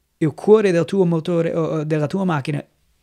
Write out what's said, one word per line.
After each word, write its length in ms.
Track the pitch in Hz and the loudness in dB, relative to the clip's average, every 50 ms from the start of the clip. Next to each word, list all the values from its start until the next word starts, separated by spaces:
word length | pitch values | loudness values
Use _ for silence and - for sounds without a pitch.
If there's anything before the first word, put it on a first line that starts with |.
| _ _ _ _ | _ _ _ _
il 140 | 160 151 - | -2 -2 -2
cuore 360 | - - 196 214 220 208 196 | -2 4 6 6 6 6 2
del 140 | 170 170 156 | 2 0 0
tuo 200 | - - 196 185 | 0 0 0 0
motore 480 | 170 170 160 156 - 175 165 165 165 - | 2 0 -2 -2 -2 -2 -2 -2 -2 -2
o, 80 | 170 | -2
o 220 | 160 151 160 160 151 | -2 -2 -4 -4 -4
della 220 | 156 156 156 151 | -2 -2 -2 -2
tua 180 | 143 - 196 190 | -2 -2 -2 -2
macchina, 400 | 180 160 147 131 - 147 143 - _ _ _ _ _ _ _ | -2 -2 -2 -2 -4 -6 -6 -8 _ _ _ _ _ _ _